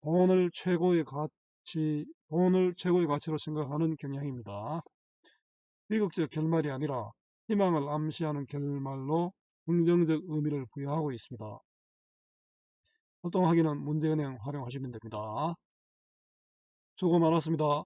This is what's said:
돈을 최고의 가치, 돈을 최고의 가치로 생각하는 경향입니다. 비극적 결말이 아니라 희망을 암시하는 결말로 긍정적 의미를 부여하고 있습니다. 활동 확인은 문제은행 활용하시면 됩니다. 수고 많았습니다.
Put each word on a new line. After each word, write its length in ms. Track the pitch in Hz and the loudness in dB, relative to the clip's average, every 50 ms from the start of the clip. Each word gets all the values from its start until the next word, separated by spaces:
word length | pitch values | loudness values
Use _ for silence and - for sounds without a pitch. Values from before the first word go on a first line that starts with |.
| - | -2
돈을 480 | 147 160 180 185 185 185 185 180 175 - | 0 2 4 6 6 6 4 4 2 -2
최고의 520 | - - 180 180 165 170 180 175 165 156 | -4 -2 0 0 2 4 4 4 2 2
가치, 1000 | - 131 143 151 156 _ _ _ _ _ _ _ - - 165 156 156 151 147 156 262 330 _ _ _ | 0 -4 -6 -6 -6 _ _ _ _ _ _ _ -8 -4 -2 -2 0 0 -2 -4 -8 -14 _ _ _
돈을 460 | 151 165 180 185 185 185 185 180 175 | 0 2 4 4 4 4 4 2 0
최고의 320 | - - 180 175 180 175 151 | -2 0 2 2 2 4 2
가치로 280 | 147 147 - - 156 | 0 -2 -2 -4 -4
생각하는 600 | 151 - - 151 151 151 127 147 151 165 160 160 | -4 -4 -4 -4 -4 -4 -4 -2 0 0 0 -2
경향입니다. 840 | 147 - 139 139 139 143 143 135 123 113 101 101 101 104 120 151 170 - - _ _ _ _ _ _ _ - _ _ _ _ _ _ _ _ _ _ _ _ | -4 -6 -8 -8 -6 -6 -6 -8 -8 -10 -10 -10 -8 -8 -6 -8 -8 -8 -12 _ _ _ _ _ _ _ -20 _ _ _ _ _ _ _ _ _ _ _ _
비극적 420 | 214 220 208 185 - - 165 135 | 0 0 0 0 0 0 -2 -2
결말이 400 | - 156 156 160 165 165 151 147 | 0 -2 0 2 2 2 0 0
아니라 400 | 135 131 143 147 139 123 107 - - _ _ _ _ _ _ - | -2 -2 -4 -2 -2 -4 -6 -8 -12 _ _ _ _ _ _ -2
희망을 400 | 214 202 196 185 170 151 143 143 | 0 2 4 4 4 2 0 0
암시하는 580 | 147 151 156 156 151 - 170 156 147 143 139 | -2 -2 -2 -2 -4 -2 -2 -2 -2 -4 -6
결말로 840 | 123 - 143 143 143 143 143 135 135 135 135 131 135 156 165 175 180 - _ _ _ _ _ _ | -6 -6 -6 -4 -4 -4 -4 -4 -6 -6 -6 -4 0 0 0 0 -2 -4 _ _ _ _ _ _
긍정적 560 | - 170 175 165 165 175 175 170 156 160 151 185 185 | 0 2 4 4 4 6 4 4 4 2 0 -2 -2
의미를 360 | 156 156 147 151 147 143 131 117 _ | -2 0 0 0 0 -2 -4 -6 _
부여하고 380 | 143 139 139 151 165 156 147 131 | -8 -6 -2 -2 -2 -2 -2 -4
있습니다. 460 | 113 - - 131 107 107 107 107 110 _ _ _ _ _ _ _ _ _ _ _ _ _ _ _ _ _ _ _ _ _ _ _ _ _ _ _ _ _ _ _ _ - | -6 -10 -12 -12 -10 -10 -12 -12 -14 _ _ _ _ _ _ _ _ _ _ _ _ _ _ _ _ _ _ _ _ _ _ _ _ _ _ _ _ _ _ _ _ -10
활동 180 | 175 170 190 180 | -2 0 2 4
확인은 380 | 160 170 170 165 156 147 147 147 | 6 6 6 4 4 2 -2 -4
문제은행 560 | 143 151 156 151 156 156 151 147 135 131 123 | -2 -2 0 2 2 2 2 0 -2 -6 -8
활용하시면 520 | 101 135 143 147 131 123 131 139 131 127 120 | -10 -8 -8 -6 -8 -8 -8 -8 -8 -8 -10
됩니다. 640 | 110 - 113 110 107 107 107 107 120 147 170 170 - _ _ _ _ _ _ _ _ _ _ _ _ _ _ _ _ _ _ _ _ _ _ _ _ _ _ _ | -10 -12 -8 -8 -8 -6 -6 -4 -2 -2 -4 -4 -6 _ _ _ _ _ _ _ _ _ _ _ _ _ _ _ _ _ _ _ _ _ _ _ _ _ _ _
수고 220 | - 185 175 170 170 | -2 2 4 4 6
많았습니다. 640 | 165 160 165 170 151 156 165 147 156 147 143 147 165 | 6 4 4 2 2 0 -2 0 2 0 0 0 -4